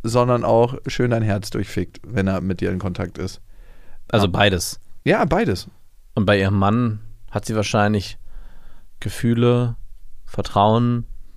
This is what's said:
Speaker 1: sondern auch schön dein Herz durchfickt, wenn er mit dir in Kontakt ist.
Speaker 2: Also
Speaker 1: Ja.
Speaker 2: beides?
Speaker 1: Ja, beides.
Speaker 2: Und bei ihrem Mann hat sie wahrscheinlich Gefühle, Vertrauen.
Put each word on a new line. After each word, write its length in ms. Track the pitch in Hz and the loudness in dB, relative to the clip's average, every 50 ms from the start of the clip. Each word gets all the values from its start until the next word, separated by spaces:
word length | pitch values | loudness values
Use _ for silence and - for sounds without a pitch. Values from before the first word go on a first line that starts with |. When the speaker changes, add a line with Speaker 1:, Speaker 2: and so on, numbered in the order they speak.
| - | -4
Speaker 1:
sondern 420 | 113 117 123 123 123 123 120 - | 0 2 4 4 4 2 2 2
auch 320 | - 113 113 120 120 135 - - | 4 4 4 4 2 0 -4 -8
schön 240 | 123 - - 123 120 | -6 -2 0 2 2
dein 120 | 117 113 110 | 2 2 0
Herz 280 | 98 98 107 107 - | 0 0 -2 -2 -4
durchfickt, 500 | - 107 98 - - 95 90 - - - - | -4 -6 -4 -4 -4 -4 -4 -4 -8 -14 -12
wenn 200 | - 113 98 95 | -6 -2 0 0
er 140 | 98 95 90 | 2 0 0
mit 200 | 82 95 92 87 | 0 -2 -2 -2
dir 100 | 95 92 | -2 -2
in 80 | 92 92 | -2 -2
Kontakt 400 | 95 92 87 - 92 87 - - | -4 -4 -4 -4 -6 -6 -6 -6
ist. 220 | 92 92 - - - - - - - - - - - - - - - - | -8 -8 -8 -10 -18 -18 -18 -20 -18 -18 -18 -16 -14 -12 -12 -10 -6 0
Speaker 2:
Also 180 | - 107 101 | 2 2 2
Speaker 1:
Ja. 40 | 92 85 | 2 4
Speaker 2:
beides? 480 | 90 101 104 92 85 - - - - - - - - - | 4 4 4 4 2 -2 -4 -8 -10 -12 -14 -12 -4 0
Speaker 1:
Ja, 200 | 135 185 226 240 | 2 4 4 4
beides. 440 | 139 - 190 233 160 95 85 - - - - - - - - - - - | 2 2 2 2 2 0 -2 -4 -10 -18 -20 -20 -20 -20 -20 -16 -6 -2
Speaker 2:
Und 100 | 117 101 | 0 4
bei 140 | 92 104 98 | 4 4 4
ihrem 160 | 95 98 104 98 | 4 4 4 4
Mann 420 | 98 101 107 120 123 117 110 107 - - - - - - | 4 4 4 4 2 0 -2 -4 -8 -12 -14 -14 -10 -6
hat 140 | - 104 - | -6 -6 -4
sie 100 | - 110 | -2 -2
wahrscheinlich 600 | 107 98 - - 110 104 104 107 101 92 - - - - - - - - - - - - - - - - - - - | -2 0 2 2 4 4 4 4 2 0 -4 -8 -10 -10 -10 -10 -10 -10 -10 -12 -12 -12 -12 -12 -12 -14 -14 -12 -8
Gefühle, 760 | - 107 - - - 117 117 117 120 120 120 120 123 117 117 - - - - - - - - - - | -8 -6 -4 -2 0 2 2 4 4 4 4 4 2 0 -2 -4 -8 -10 -10 -10 -12 -10 -10 -8 -8
Vertrauen. 800 | - - - - - - 101 101 107 110 117 120 120 120 120 117 - - - - - - | -6 -4 -4 -4 0 2 4 4 6 6 4 4 2 2 0 -2 -6 -8 -10 -12 -14 -16